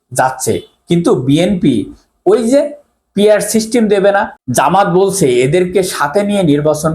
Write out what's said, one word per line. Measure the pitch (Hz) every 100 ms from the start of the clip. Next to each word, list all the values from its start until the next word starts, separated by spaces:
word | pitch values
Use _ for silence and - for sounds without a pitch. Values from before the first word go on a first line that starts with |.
| _
যাচ্ছে, | 127 127 - 120 92 - _ -
কিন্তু | 170 202 127
বিএনপি | 127 151 208 185 147 110 - - _ _ 175
ওই | 233 226
যে | 277 311 - _ _ _ 196
পিআর | 208 208 -
সিস্টেম | 220 220 240 214
দেবে | 202 196
না। | 196 226 - -
জামাত | 123 135 185 190
বলছে | 180 196 185 143 123
এদেরকে | 131 180 180 190 180
সাথে | - 147 202
নিয়ে | 202 202
নির্বাচন | 165 143 151 147 160